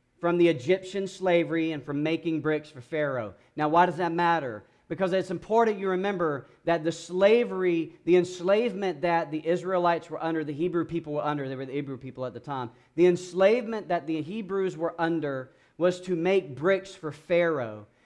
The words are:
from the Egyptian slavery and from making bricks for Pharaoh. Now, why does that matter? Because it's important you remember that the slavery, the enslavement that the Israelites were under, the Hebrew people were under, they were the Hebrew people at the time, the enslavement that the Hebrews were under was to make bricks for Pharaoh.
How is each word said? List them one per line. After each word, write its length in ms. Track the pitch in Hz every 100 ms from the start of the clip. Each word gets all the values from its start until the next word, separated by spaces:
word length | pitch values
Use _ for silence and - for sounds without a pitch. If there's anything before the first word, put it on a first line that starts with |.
| _ -
from 180 | 170 175
the 100 | 170
Egyptian 600 | 143 127 190 190 196 190
slavery 640 | - 185 170 151 165 160
and 120 | 151
from 200 | 147 143
making 360 | 156 165 165 160
bricks 300 | 151 151 151
for 120 | 127
Pharaoh. 520 | - 156 147 127 107 - _ 151
Now, 120 | 151
why 200 | 170 180
does 100 | 156
that 140 | 175
matter? 520 | 170 170 165 131 104 - _ -
Because 220 | 160 190
it's 200 | 190 180
important 480 | 170 - 226 220 202
you 100 | 190
remember 600 | 185 196 185 165 139 - _ 160
that 180 | 165
the 80 | 160
slavery, 1000 | 160 - 180 202 233 208 190 185 170 156 - -
the 100 | 180
enslavement 880 | 175 - 175 208 240 190 190 147
that 300 | 175 170 147
the 120 | 151
Israelites 680 | 160 175 180 180 175 165 160
were 120 | 156
under, 200 | 165 160
the 100 | 147
Hebrew 320 | 143 175 170 160
people 280 | 165 151
were 120 | 147 147
under, 240 | 147 135
they 60 | 131
were 100 | 135
the 80 |
Hebrew 240 | 139 139 127
people 300 | 127 127 127
at 80 | 120
the 40 |
time, 300 | 147 135 117 - _
the 140 | 160 180
enslavement 800 | 175 - 180 190 247 220 214 165
that 180 | 175 151
the 160 | 160
Hebrews 560 | 151 220 185 196 185 151
were 160 | 165 165
under 500 | 165 165 147 131 127 _ _ -
was 200 | 175 180
to 140 | 185 170
make 400 | 180 196 143 127
bricks 380 | 170 190 190
for 180 | - 156
Pharaoh. 760 | - - 175 170 147 113 107 104 _